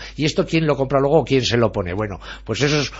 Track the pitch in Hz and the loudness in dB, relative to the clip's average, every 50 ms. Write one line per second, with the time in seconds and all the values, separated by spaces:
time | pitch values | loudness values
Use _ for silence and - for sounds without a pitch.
0 | - - - - 143 156 - - 180 185 - 160 160 151 143 127 135 123 139 135 | -8 -12 -6 -2 -2 0 0 0 -2 0 0 2 2 2 2 0 0 0 2 2
1 | 135 139 151 165 127 - 135 135 120 107 123 120 117 107 - 107 95 87 87 101 | 2 4 4 2 4 4 2 2 2 2 2 2 2 2 0 -2 -4 -2 -4 -4
2 | 107 104 95 - - - - - - - 113 - 131 147 147 151 139 - - - | -4 -6 -6 -10 -12 -16 -16 -14 -8 -6 -2 0 0 2 2 0 -2 -4 -8 -12